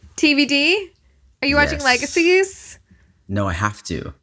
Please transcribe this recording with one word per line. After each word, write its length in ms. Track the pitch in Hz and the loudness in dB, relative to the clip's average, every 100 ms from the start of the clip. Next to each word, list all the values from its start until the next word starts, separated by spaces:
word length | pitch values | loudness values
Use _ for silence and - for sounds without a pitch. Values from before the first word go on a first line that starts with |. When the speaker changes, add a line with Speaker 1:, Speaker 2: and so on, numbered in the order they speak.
| - - | -16 -2
Speaker 1:
T 180 | 302 | 2
V 120 | 285 277 | 2 2
D? 440 | 285 302 392 370 _ _ _ _ _ | 2 2 0 -4 _ _ _ _ _
Are 60 | 277 | 0
you 60 | 285 | 2
watching 220 | 294 294 | 2 0
Speaker 2:
Yes. 60 | |
Speaker 1:
Legacies? 960 | 269 247 277 359 339 370 381 - - - _ _ _ _ - | 0 0 0 2 4 4 0 -6 -18 -20 _ _ _ _ -6
Speaker 2:
No, 180 | 98 98 | -2 -2
I 40 | |
have 300 | 85 107 104 | 0 -2 -4
to. 280 | - 82 - - | -8 -8 -10 -16